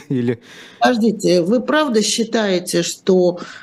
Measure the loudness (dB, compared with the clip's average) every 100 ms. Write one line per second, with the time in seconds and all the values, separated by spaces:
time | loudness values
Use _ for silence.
0 | 0 -2 -2 -4 -10 -20 -20 -2 0 2
1 | 0 0 2 2 2 0 0 0 0 0
2 | 0 -2 -2 -2 0 -2 -2 -4 -4 -4
3 | 0 2 2 0 -10 -18